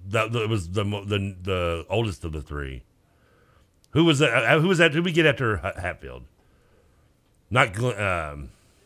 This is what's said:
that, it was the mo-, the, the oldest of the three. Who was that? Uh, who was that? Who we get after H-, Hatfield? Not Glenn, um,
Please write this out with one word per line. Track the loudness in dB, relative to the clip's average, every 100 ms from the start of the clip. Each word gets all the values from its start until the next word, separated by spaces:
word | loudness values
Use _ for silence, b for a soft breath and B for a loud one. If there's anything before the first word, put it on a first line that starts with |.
| -4
that, | -2 0
it | -2 0
was | -2 -2
the | -4
mo-, | -2 -4
the, | -2 -2 -2 -6
the | -4 -2 -2 -4 -2
oldest | -2 -2 -4
of | -8
the | -10
three. | -8 -10 -10 -12 -18 _ _ _ _ _ _ _ _ _ _
Who | 2
was | 4 4
that? | 4 2
Uh, | 4 4
who | 4
was | 4
that? | 4
Who | 2
we | 0
get | 2 4
after | 4 0 -2
H-, | -4 -6
Hatfield? | -8 -8 -12 -16 -18 _ _ _ _ _ _ _ _ _ _ _ 0
Not | 2 2
Glenn, | 0 -4 -2
um, | -2 -2 -4 -10 -14 -18 _ _